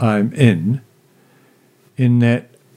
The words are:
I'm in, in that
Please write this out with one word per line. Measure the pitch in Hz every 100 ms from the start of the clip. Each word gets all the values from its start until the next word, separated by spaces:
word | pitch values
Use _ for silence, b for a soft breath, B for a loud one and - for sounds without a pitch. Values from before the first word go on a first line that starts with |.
I'm | 113 104 107
in, | 156 120 85 92 131 - _ _ b b b b b b b _ -
in | 127 120
that | 117 120 - _ _